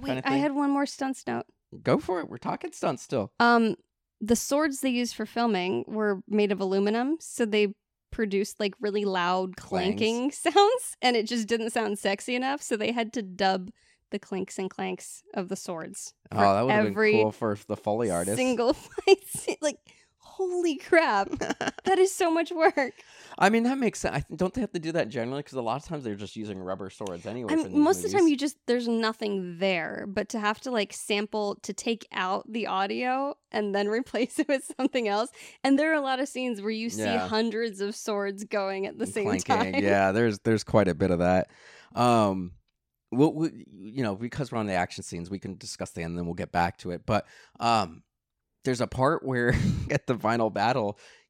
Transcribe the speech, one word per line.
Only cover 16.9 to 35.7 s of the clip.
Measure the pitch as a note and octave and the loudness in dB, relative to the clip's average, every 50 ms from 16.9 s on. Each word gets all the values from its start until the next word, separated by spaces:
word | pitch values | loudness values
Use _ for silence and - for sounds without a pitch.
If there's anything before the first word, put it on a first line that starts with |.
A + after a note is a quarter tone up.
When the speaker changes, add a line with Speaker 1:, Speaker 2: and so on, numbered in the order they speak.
| F#3+ | 2
Speaker 2:
every | G#3 A3 G#3+ | 2 4 4
Speaker 1:
cool | G#3+ G#3+ G#2+ G#2+ | 6 6 4 4
for | G#2 - A#2+ A2 G2+ G#2 - | 2 0 -2 -2 -2 -2 -4
the | - G#2 | -6 -6
Foley | - - G#2+ G#2 A2+ A#2+ G#2 | -4 -2 -2 0 0 2 2
artist. | F2 E2+ F2 F#2+ G#2 | 2 2 0 0 0
Speaker 2:
single | F3+ B3+ C4 B3 A3 A#3+ B3 D#4 | 2 2 2 2 2 2 2 0
<laughs> | |
fight | - - - - - - F#4+ G4 - - | 0 -4 -16 -10 2 6 6 6 6 4
scene. | - - - - - - - | -6 -10 -8 -6 -6 -4 -2
Like, | D4+ D4 C4 - _ _ - _ _ _ _ | -2 -4 -4 -6 _ _ -20 _ _ _ _
holy | _ - - - - F#4+ F4+ F4+ F4+ F4 E4+ C#4+ | _ -20 -14 -8 -6 -4 -2 -2 0 0 -2 -2
crap. | - - - - E4 D#4+ C#4 G#3+ G3 G3+ - | -4 0 2 4 4 4 4 2 0 0 0
Speaker 1:
<laughs> | - - - - - - - - - - - | -4 -6 -6 -6 -6 -4 -4 -6 -6 -4 0
Speaker 2:
That | - F#4+ F#4 | 2 4 4
is | F#4 F#4+ - | 4 4 2
so | - F#4 E4 | 2 0 2
much | D#4+ E4+ E4 - | 2 0 0 -2
work. | F4+ D#4+ D#4+ - - D4 C4+ A3 - - - - - - - - - | 0 2 4 4 4 2 -2 -2 -4 -12 -20 -20 -20 -20 -20 -10 0
Speaker 1:
I | - F3 G3 | 4 4 6
mean, | A3 A#3 A#3 | 6 4 4
that | B3 C4+ | 2 2
makes | C4+ B3+ G3+ - - | 2 0 0 0 -2
sense. | - D#3+ - | -4 -2 -2
I | C#3 | -4
th-, | - - C3+ D3+ | -4 -4 -4 -2
don't | F3+ F#3+ - | -2 -2 -2
they | C4 | -2
have | A3+ - | -4 -4
to | - F3 | -4 -6
do | D3+ D#3+ D#3+ | -4 -2 -2
that | E3+ B2+ A2 | -2 -2 -2
generally? | - B2 A2+ B2 C3+ C#3+ D3 | -2 -4 -4 -4 -4 -6 -6
'Cause | - C3+ | -6 -6
a | C3 | -4
lot | A#2 A2+ A#2+ C#3+ | -2 -2 -2 -4
of | - | -4
times | - E3+ D3+ C3 | -6 -8 -6 -4
they're | A2+ G2+ | -4 -6
just | G2 G#2 F#2 - | -6 -8 -10 -8
using | A2 G#2+ G#2 G2 F#2+ | -8 -8 -8 -8 -8
rubber | F#2 F#2 F#2+ F#2 G2+ F#2+ | -6 -6 -6 -6 -8 -10
swords | - - A2 G2 F2 E2+ F2 | -10 -8 -8 -8 -8 -8 -8
anyway | G2+ G#2+ B2+ B2 - D4+ | -8 -8 -6 -4 -2 -2
Speaker 2:
I | |
Speaker 1:
for | D#4+ D4+ | -2 -2
Speaker 2:
mean, | G3 | 0
Speaker 1:
these | F#3 D4 D4 | 2 4 4
Speaker 2:
most | D#4+ G4 - - | 4 4 2 0
of | F#4+ | 0
the | F#4+ | 2
time | G4+ F4 | 4 4
Speaker 1:
movies. | D#4+ | 4
Speaker 2:
you | C#4+ | 4
just, | B3 C#4 D4+ - _ _ | 2 0 -4 -6 _ _
there's | - A#3+ B3 A#3 | -2 -2 0 0
nothing | A#3 A#3 A3+ A3+ A3 A3 - A3 G#3 G3+ F#3+ F#3 F3+ F3 E3 | 0 0 0 0 0 -2 -2 -4 -4 -4 -4 -6 -6 -4 -2
there, | F#3+ G3 F#3 E3+ D#3+ - - - - | 0 0 0 0 -2 -4 -6 -8 -8
but | G3+ F#3+ G#3+ - - | -6 -4 -4 -4 -4
to | - A3+ | -4 -4
have | G#3 G#3 G#3+ - | -2 -2 -2 -4
to, | - C4+ | -4 -2
like, | B3+ A3 G3+ - - | 0 0 -2 -2 -4
sample, | - - - G#3+ G3+ G#3+ - - G#3+ G#3 G3+ - - | -8 -4 -2 -2 -2 -2 -2 -2 -4 -4 -4 -6 -8
to | - - G3 | -8 -10 -10
take | - - A#3+ A#3 G#3+ - - | -6 -4 -4 -4 -4 -6 -8
out | - G#3+ F#3 F#3 F#3+ - - - | -6 -4 -2 -2 -2 -4 -4 -6
the | G#3+ A#3 G3+ | -6 -6 -4
audio | F#3+ F#3 F#3+ G3 G3+ A3 A#3 B3 B3+ B3+ C4 C#4 C#4+ D#4 _ _ _ | -2 -2 -2 -2 -2 -2 -2 -2 -2 -2 -2 -2 -4 -6 _ _ _
and | - A3 G#3 G3+ G3 | -4 -4 -2 0 0
then | G3+ G#3 | 0 0
<laughs> | G3+ A3 A#3 | 0 0 -2
replace | C4+ - - G#3+ B3+ - - - | -2 -2 -2 -2 -2 -2 0 -2
it | D4+ | 0
with | - C#4+ C4+ - - - - | 0 0 -2 -2 -4 -4 -2
something | C4 C#4 - B3+ A#3 | -2 0 0 0 0
else. | G#3 G3+ G#3 A#3 - - - - - - - - | 0 0 0 -2 -2 -6 -16 -20 -20 -8 0 2
And | C4+ | 4